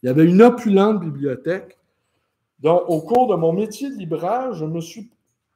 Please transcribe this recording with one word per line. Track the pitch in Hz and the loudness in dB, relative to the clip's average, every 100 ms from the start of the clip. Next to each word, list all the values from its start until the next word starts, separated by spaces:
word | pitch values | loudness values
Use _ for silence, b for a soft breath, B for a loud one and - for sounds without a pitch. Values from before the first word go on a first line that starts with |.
Il | 123 | 0
y | |
avait | 135 | 2
une | 165 185 | 4 8
opulente | 240 240 220 196 208 214 | 6 6 0 2 2 0
bibliothèque | 165 139 139 123 - 160 - _ _ _ _ _ _ _ _ _ | -6 -8 -8 -6 -6 -8 -10 _ _ _ _ _ _ _ _ _
dont, | 147 175 180 | 0 0 0
au | 160 | -4
cours | 151 240 233 | 0 2 2
de | |
mon | 180 165 | 2 0
métier | 175 214 - 277 | 0 -4 -6 -10
de | 247 | -10
libraire, | 170 160 175 240 262 | -8 -6 -4 -4 -6
je | 185 | -8
me | 156 165 | -8 -8
suis | 165 226 208 _ _ _ _ | -10 -16 -20 _ _ _ _